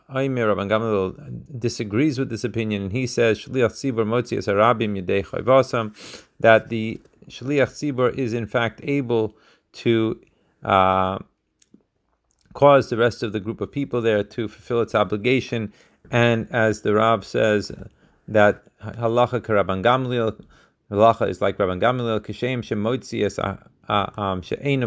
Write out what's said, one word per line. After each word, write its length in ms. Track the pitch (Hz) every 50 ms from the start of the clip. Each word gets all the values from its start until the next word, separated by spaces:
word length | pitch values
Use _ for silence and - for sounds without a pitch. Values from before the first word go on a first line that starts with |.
| _ -
Omer 460 | 131 131 135 135 131 123 113 107 101
Rabban 160 | 90 101 98
Gamliel 880 | 110 107 117 113 107 98 95 95 - - 147 131 120 117 - - 143 117
disagrees 560 | 113 117 - - 117 101 101 120 151 156 127
with 140 | 127 135 117
this 140 | 117 104 -
opinion, 380 | 110 107 127 110 107 104 101
and 100 | 98 95
he 120 | 95 131 131
says, 360 | 123 - - 117 113 107 -
"Shliach 320 | - 131 127 131 120 107
Tzibur 340 | - - - 135 117 113 110
motzi 320 | 107 117 123 120 - 107 101
es 80 | 95
harabim 500 | 107 98 101 107 120 120 107 110 104 101
yedei 300 | 95 90 92 98 98 98
chayvasam," 640 | - - - 95 120 131 135 127 - - 120 110 107 - - - - - - - _ _ _
that 300 | 113 113 113 110 110 -
the 320 | 117 110 110 113 - - - _ _ _ -
Shliach 440 | - - - 120 131 147 139 127 -
Tzibur 460 | - - 151 147 131 123 127 123 -
is 160 | 135 131 110
in 140 | 113 117 110
fact 340 | - - 123 117 110 - - -
able 520 | - 139 139 127 117 120 113 110 107 - _ _ _ _ _ _ _
to, 480 | _ - - 120 117 113 113 110 120 - _ _ _ _ _ _ _ _
uh, 560 | - 104 101 95 95 95 95 95 95 92 98 - - - _ _ _ _ _ _ _ _ - _ _ _ _ _ _ _ _ _ _ _ _ _ _ _ -
cause 340 | - 139 143 139 135 - -
the 80 | 120
rest 280 | 107 120 120 - - 123
of 80 | 107
the 80 | 98 107
group 200 | 92 110 104 -
of 120 | 101 92
people 280 | - 143 139 131 - 120
there 220 | 113 113 107 104
to 240 | 101 - - - 110
fulfill 340 | 101 - - - - 120 117
its 140 | 110 107 -
obligation. 800 | 107 104 95 107 104 101 123 135 127 - - 123 117 107 98 - _ _ _ _ _ _ -
And 380 | - 120 120 117 113 113 - -
as 300 | - 120 110 110 104 -
the 120 | - 107 104
Rav 300 | 107 110 113 117 101 92
says, 480 | - - 120 113 107 107 101 95 - - - 92 - - _ _ _ _ _ _ -
that 340 | 110 107 104 104 - - _ _ _ _
halacha 640 | 107 110 90 117 120 113 113 120 123 - 127 113
ka 120 | - - 107
Rabban 280 | 101 92 92 95 95
Gamliel, 580 | 92 117 127 131 131 123 123 120 113 110 110 - - _ _ _ _ _ _ _ _ _
halacha 400 | 107 101 110 113 110 - 113 98
is 120 | 95 -
like 180 | 101 101 98 -
Rabban 220 | 101 90 92 90
Gamliel, 380 | 101 120 127 127 120 117 110 104
kishem 420 | - - 101 - 123 127 131 120
shemotzi 640 | 110 - 110 104 104 113 131 127 - - 120 110 104
es 140 | 98 - -
a, 300 | - 98 92 - - - _ _ _ -
a, 320 | 107 101 98 - - 107
um, 200 | 101 98 95 92
she'ein 420 | 90 - - - - 143 139 135 123